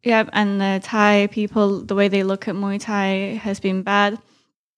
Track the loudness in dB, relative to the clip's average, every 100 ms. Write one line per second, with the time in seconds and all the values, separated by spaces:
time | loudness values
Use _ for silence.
0 | 2 2 2 0 0 0 0 -2 -2 2
1 | 4 4 2 -2 -2 2 2 0 -2 0
2 | 2 2 0 -2 -4 -4 -4 -4 -4 -2
3 | 0 -2 -4 -6 -6 -4 -2 -2 0 2
4 | 2 -2 _ _ _ _ _